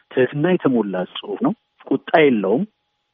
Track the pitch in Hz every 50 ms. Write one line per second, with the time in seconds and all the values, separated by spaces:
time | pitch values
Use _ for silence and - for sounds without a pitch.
0 | _ - - 135 127 - - 147 147 180 185 175 - 143 127 117 107 101 95 90
1 | 92 - - - - - 95 - 113 147 226 _ _ _ _ _ - - 139 127
2 | - - - 175 156 143 127 107 95 95 104 143 196 - _ _ _ _ _ _
3 | _ _